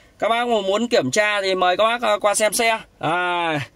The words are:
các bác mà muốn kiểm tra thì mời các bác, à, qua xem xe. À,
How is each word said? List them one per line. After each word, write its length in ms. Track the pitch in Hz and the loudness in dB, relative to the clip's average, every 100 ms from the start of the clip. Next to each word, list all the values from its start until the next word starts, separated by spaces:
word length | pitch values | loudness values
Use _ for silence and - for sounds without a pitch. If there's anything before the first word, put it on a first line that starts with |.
| _ - | _ -6
các 100 | 208 | -2
bác 180 | 233 240 | 0 0
mà 140 | 226 190 | 0 0
muốn 200 | 208 233 | -2 0
kiểm 240 | 220 131 | 0 2
tra 300 | 214 208 208 | 0 0 0
thì 140 | 190 | -2
mời 220 | 185 180 185 | 0 2 2
các 60 | |
bác, 180 | 220 240 | 2 0
à, 160 | 226 208 | 0 0
qua 140 | 208 | 0
xem 180 | 202 214 | 0 0
xe. 260 | 208 226 220 - _ | 0 0 -2 -6 _
À, 600 | 147 175 180 175 170 151 131 | -4 -2 -2 -2 -2 -4 -6